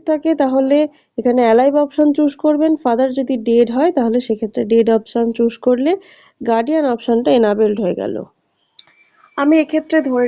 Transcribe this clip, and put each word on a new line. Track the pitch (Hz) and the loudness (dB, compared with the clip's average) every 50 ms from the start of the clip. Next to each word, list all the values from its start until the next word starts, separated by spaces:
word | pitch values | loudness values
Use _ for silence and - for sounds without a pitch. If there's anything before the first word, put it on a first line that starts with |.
| - | -4
থাকে | 320 311 294 302 320 320 294 | -4 -4 -2 0 -2 0 0
তাহলে | 277 262 262 269 269 269 285 294 302 294 - _ _ _ - - | 0 0 0 0 0 2 2 0 0 -2 -6 _ _ _ -8 -4
এখানে | 220 247 240 254 240 | -2 0 2 2 2
অ্যালাইভ | 226 220 240 262 285 277 | 4 4 4 4 2 2
অপশন | 294 294 285 - 302 302 294 285 | 0 0 0 0 0 2 2 2
চুজ | 302 302 277 - - - | 2 0 -2 -2 -2 0
করবেন, | 302 302 294 311 320 311 | 0 0 2 2 0 0
ফাদার | 294 - 247 233 226 262 262 254 269 | 0 -2 -2 0 0 0 -2 -2 -4
যদি | 262 254 269 233 214 233 | -4 -4 -4 -4 -2 0
ডেড | 233 233 240 233 233 | 2 2 2 2 0
হয় | 262 302 359 - | 0 0 0 0
তাহলে | 277 233 226 226 247 | 0 -2 0 -2 -2
সেক্ষেত্রে | 247 - 220 214 226 214 - 247 226 208 | -2 -2 -4 -4 -6 -8 -6 -6 -2 0
ডেড | 226 226 220 226 226 220 | 2 2 2 2 2 0
অপশন | 226 - - 240 233 233 226 | -2 -4 -4 -4 -2 -2 -2
চুজ | - 233 233 233 - - | -2 -2 -2 -2 -2 0
করলে | 247 247 240 269 311 370 381 - - - - _ _ _ - | 0 0 0 0 -2 -2 -4 -6 -14 -20 -20 _ _ _ -10
গার্ডিয়ান | 226 233 226 226 240 269 311 320 294 262 233 | -4 -2 -2 0 0 0 -2 0 0 -2 -4
অপশনটা | 226 - - 233 233 254 302 277 240 | -4 -2 -2 0 0 2 2 2 2
এনাবেলড | 220 208 208 214 220 208 208 214 208 | 2 2 2 0 0 0 0 -2 -4
হয়ে | 180 - - | -4 -4 -4
গেল। | - 110 202 - - - _ _ _ _ _ _ _ _ _ - - _ _ _ _ _ _ _ _ _ - - | -6 -8 -8 -8 -10 -14 _ _ _ _ _ _ _ _ _ -20 -20 _ _ _ _ _ _ _ _ _ -6 -2
আমি | 285 294 320 320 302 | 0 2 2 2 2
এক্ষেত্রে | 302 311 311 311 - 320 311 269 269 | 0 -2 -4 -2 0 -2 0 0 0
ধরে | 254 247 247 | 0 0 0